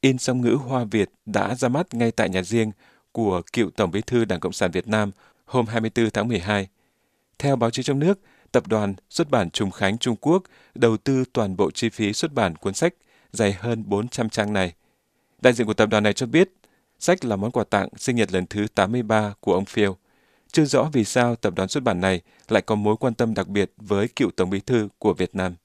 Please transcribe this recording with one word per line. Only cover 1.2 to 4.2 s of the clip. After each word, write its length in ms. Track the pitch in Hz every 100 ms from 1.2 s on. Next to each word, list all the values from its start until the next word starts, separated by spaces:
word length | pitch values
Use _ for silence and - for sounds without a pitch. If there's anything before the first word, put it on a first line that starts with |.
| -
đã 300 | 101 98 123
ra 140 | 127
mắt 240 | 131 180
ngay 180 | 117 117
tại 180 | 110 104
nhà 140 | 92
riêng 280 | 92 117 110 101 _ _ _
của 300 | - 107 92 85
cựu 160 | - 101
Tổng 220 | - 98
Bí 100 | 95
thư 240 | - 127